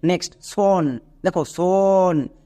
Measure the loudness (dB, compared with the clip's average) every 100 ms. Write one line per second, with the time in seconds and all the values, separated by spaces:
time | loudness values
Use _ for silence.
0 | 0 -2 -4 -16 -14 -2 2 2 0 -4
1 | -12 -6 -4 -2 -6 -2 0 2 2 4
2 | 2 0 -2 -10